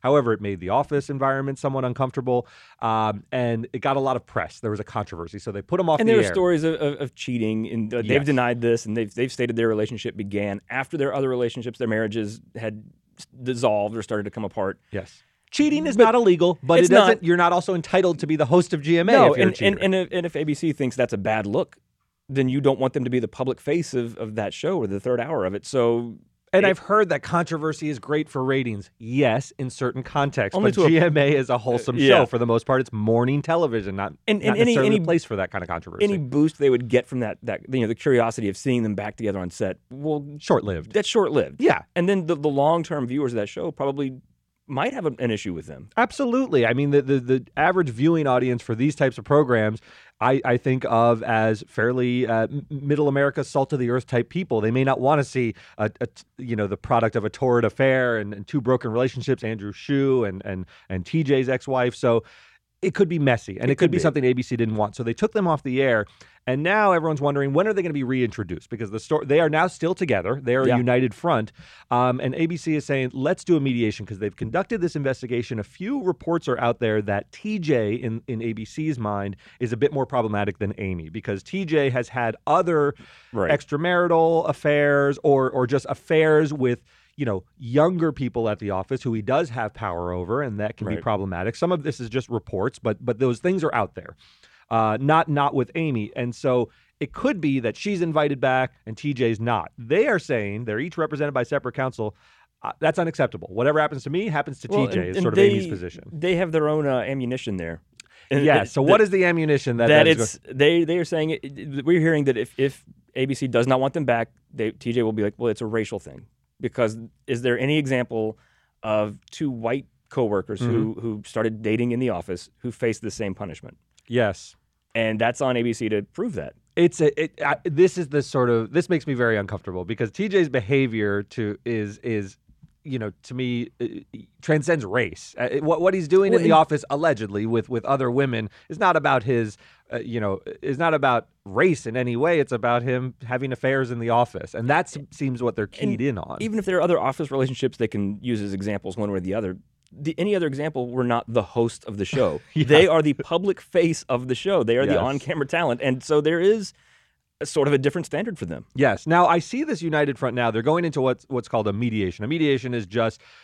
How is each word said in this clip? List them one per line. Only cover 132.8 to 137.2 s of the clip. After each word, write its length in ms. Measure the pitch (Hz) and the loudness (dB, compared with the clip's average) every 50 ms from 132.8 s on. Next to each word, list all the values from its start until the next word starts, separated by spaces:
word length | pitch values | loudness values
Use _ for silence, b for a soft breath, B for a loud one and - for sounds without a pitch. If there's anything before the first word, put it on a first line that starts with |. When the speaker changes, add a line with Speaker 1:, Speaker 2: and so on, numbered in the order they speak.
| - | -10
Speaker 1:
you 140 | 151 131 | -8 -6
know, 140 | 123 110 104 - _ - | -6 -6 -8 -10 _ -14
to 100 | - 127 | -10 -8
me, 360 | 127 131 123 123 120 120 - - - | -6 -4 -2 -2 -4 -6 -8 -8 -8
uh, 60 | 123 113 - - - _ - 117 - _ _ _ | -8 -8 -8 -12 -14 _ -18 -20 -20 _ _ _
transcends 420 | - - 151 156 143 165 170 151 113 | 0 0 2 2 2 2 0 0 0
race. 520 | 92 101 123 113 87 - - - - - - | -2 0 0 -2 -2 -6 -12 -18 -16 -6 -4
Uh, 80 | 120 - | -4 -2
it, 120 | - 139 156 | -2 0 0
what, 160 | 151 170 - | 2 2 4
what 140 | 170 190 190 | 2 2 2
he's 140 | 190 165 | 0 2
doing 240 | 139 175 190 196 196 | 4 4 4 6 6
Speaker 2:
Well, 80 | 226 233 | 4 4
Speaker 1:
in 40 | 165 | 6
the 60 | 170 | 6
Speaker 2:
and 100 | 160 156 | 6 6
Speaker 1:
office, 240 | 156 - 156 143 - - | 6 4 0 -4 -2 -4
allegedly, 560 | 139 143 165 165 139 104 | -2 0 2 0 0 0